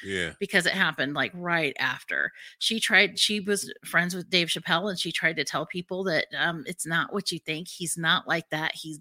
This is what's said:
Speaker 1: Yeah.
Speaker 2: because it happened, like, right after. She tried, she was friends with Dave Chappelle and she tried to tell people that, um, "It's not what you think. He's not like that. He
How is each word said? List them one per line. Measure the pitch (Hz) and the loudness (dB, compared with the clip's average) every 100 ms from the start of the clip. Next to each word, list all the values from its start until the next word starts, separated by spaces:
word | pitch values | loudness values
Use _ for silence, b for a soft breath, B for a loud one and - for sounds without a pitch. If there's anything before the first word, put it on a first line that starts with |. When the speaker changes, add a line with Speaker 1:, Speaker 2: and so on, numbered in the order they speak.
Speaker 1:
Yeah. | 95 95 82 - | -4 -2 -2 -4
Speaker 2:
because | 196 190 175 | 0 2 2
it | |
happened, | 190 170 147 135 | 2 0 0 -2
like, | 147 127 | 0 -2
right | 180 175 170 147 - | -2 -2 0 0 0
after. | 135 156 - 69 71 B B B | -2 -2 -4 -2 -2 B B B
She | - 226 | -2 0
tried, | - 208 202 - | 4 6 6 4
she | - 208 | 2 2
was | 190 202 - - | 0 -2 -2 -10
friends | - 170 175 | 0 0 2
with | 180 - | -2 2
Dave | 180 165 | 2 2
Chappelle | 170 170 170 208 | 0 2 2 2
and | 180 | -2
she | 175 | -2
tried | - 165 160 | 0 2 2
to | |
tell | 139 170 | 0 -2
people | 156 180 - 185 | -2 -6 -4 -2
that, | 190 156 - 143 | 2 2 0 0
um, | 160 165 139 | 0 -2 -6
"It's | 180 | -8
not | 156 165 139 | -2 0 0
what | 202 - | -2 -4
you | 165 | -6
think. | - 156 180 | -6 -6 -8
He's | - 170 175 | -6 -6 -2
not | 160 180 - | 2 2 2
like | 165 - | -2 -2
that. | 151 160 | -2 -2
He | - 160 151 | -4 -10 -12